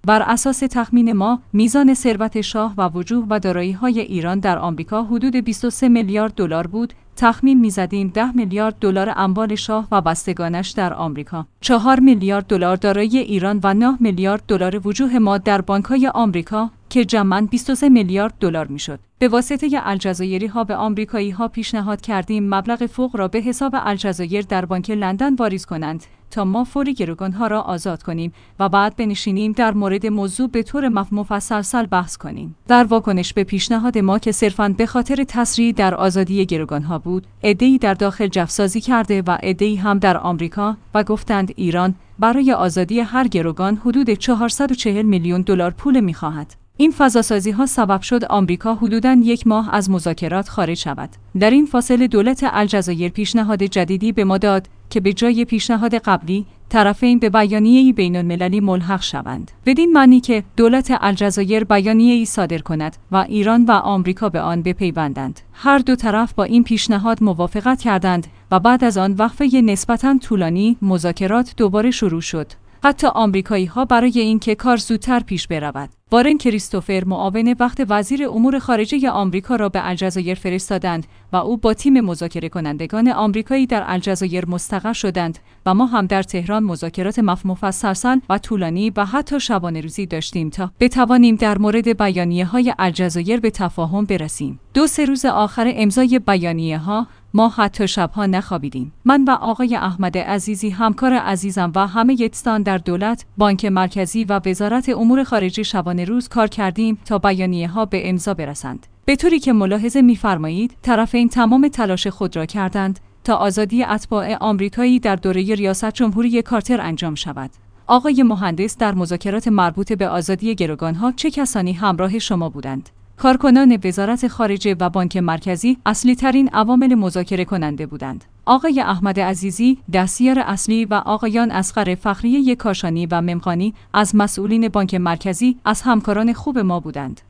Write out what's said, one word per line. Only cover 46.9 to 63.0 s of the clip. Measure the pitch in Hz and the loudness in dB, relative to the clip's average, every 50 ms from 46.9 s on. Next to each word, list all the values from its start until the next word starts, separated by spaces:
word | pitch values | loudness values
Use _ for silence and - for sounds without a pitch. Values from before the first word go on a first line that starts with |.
فضاسازی‌ها | - - 285 262 214 233 220 - 220 202 185 220 202 214 269 | 4 4 4 4 4 4 2 2 0 0 0 0 0 0 0
سبب | 254 - 262 220 185 196 190 | 0 0 0 2 2 0 -2
شد | - - 247 240 220 | 0 -2 -2 -2 0
آمریکا | - - 202 190 170 180 175 - 220 226 | 0 2 2 2 2 0 -2 -2 -2 -2
حدوداً | 214 233 208 220 226 214 254 262 247 | 0 0 0 0 2 4 6 6 6
یک | 226 233 233 240 - | 6 4 2 2 2
ماه | 226 214 220 214 214 - | 2 2 2 0 0 0
از | 208 190 190 | 0 0 0
مذاکرات | 190 175 160 170 165 - 175 156 175 190 190 - | 0 0 0 -2 -4 -4 -4 -2 -2 -4 -4 -4
خارج | - 214 175 160 170 - | -4 -2 -2 -2 -2 -4
شود. | - 156 135 - 139 - - - - - - 185 | -6 -8 -8 -8 -10 -14 -16 -20 -14 -8 0 2
در | 202 220 | 4 6
این | 254 285 302 | 6 6 4
فاصله | 285 - 240 240 - 247 240 254 | 4 2 0 2 2 2 2 2
دولت | 247 233 202 208 247 269 - 277 254 | 2 2 2 2 2 0 0 -2 -2
الجزایر | - 208 208 202 214 202 175 180 175 165 175 175 | 0 0 0 0 0 0 -2 -2 -2 -2 -2 -4
پیشنهاد | - 214 208 - - 226 214 208 214 185 | -2 -4 -2 0 0 0 0 0 0 0
جدیدی | 202 190 - 196 180 165 196 185 214 226 | -2 0 0 0 0 0 0 0 0 0
به | 202 226 202 | 0 2 2
ما | 190 190 196 | 2 2 2
داد | 208 208 196 190 185 - - - - - | 2 2 2 0 -2 -6 -12 -20 -12 -4
که | - 220 | -2 0
به | 185 202 | 0 0
جای | 190 - 233 240 240 233 240 | 0 2 2 2 2 2 0
پیشنهاد | 233 233 214 - - 233 208 226 233 233 | 0 -2 -2 0 0 0 0 0 0 0
قبلی، | 226 - 214 190 165 - 160 185 202 202 - - - - - | 0 0 0 0 0 0 -2 -4 -4 -4 -8 -14 -20 -8 0
طرفین | - 220 202 202 202 - 254 240 247 233 | 2 4 4 4 2 4 4 4 4 4
به | 233 214 | 4 4
بیانیه‌ای | 190 220 214 196 214 214 214 226 247 262 262 262 | 4 4 4 4 4 4 6 6 8 8 8 6
بین‌المللی | 214 208 185 175 180 180 170 175 175 180 180 180 190 214 | 6 4 2 0 0 0 0 -2 -2 -2 0 0 0 2
ملحق | 202 196 185 180 170 185 196 185 | 2 2 2 0 0 -2 -2 -2
شوند. | - - - 135 - - 127 - - - - - - | -4 -6 -6 -6 -8 -8 -8 -10 -10 -12 -16 -2 0
بدین | 254 262 302 339 339 | 2 4 4 4 6
معنی | 330 285 269 254 254 247 | 6 6 8 8 6 6
که | 247 - 233 214 196 - - | 4 2 0 -2 -2 -2 0
دولت | - 226 233 247 262 262 - 254 - | 2 4 4 4 2 2 0 0 0
الجزایر | - 202 196 - 208 202 190 208 196 185 214 220 214 | 0 0 0 0 0 0 0 0 0 0 0 2 2
بیانیه‌ای | - 214 202 190 220 220 226 233 240 240 233 226 | 4 4 2 4 4 4 6 6 6 6 4 0
صادر | - - 214 185 160 170 160 | -2 -2 -2 -2 -2 -4 -6
کند | - - 160 156 151 156 - - | -4 -6 -4 -4 -4 -6 -8 -12